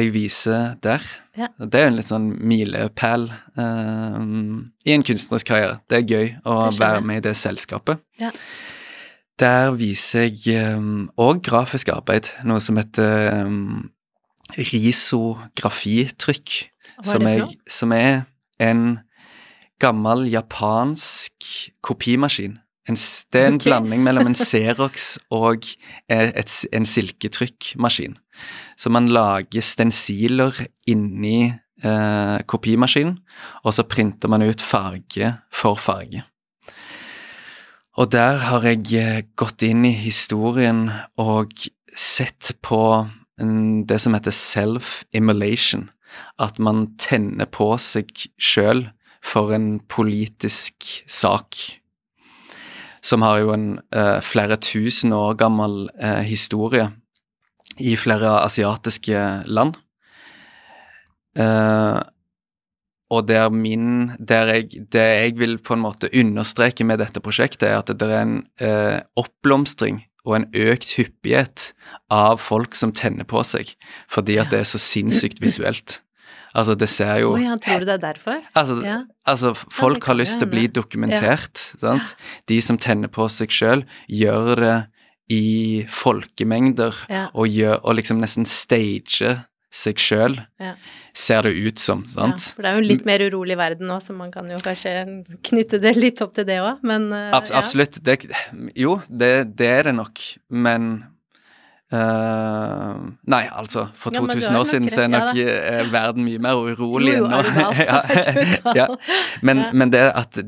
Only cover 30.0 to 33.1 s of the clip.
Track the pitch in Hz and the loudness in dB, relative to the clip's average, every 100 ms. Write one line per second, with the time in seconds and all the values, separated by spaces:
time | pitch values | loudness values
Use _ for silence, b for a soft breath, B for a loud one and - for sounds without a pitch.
30 | - 101 117 127 131 - 120 _ - 110 | -4 -2 0 2 0 -2 -12 _ -2 0
31 | 101 98 104 113 120 117 _ _ 107 107 | 0 -4 0 2 2 -2 _ _ -2 0
32 | 107 104 101 104 - 113 110 117 127 147 | 0 0 0 -2 -4 -4 2 2 4 2
33 | 160 | 0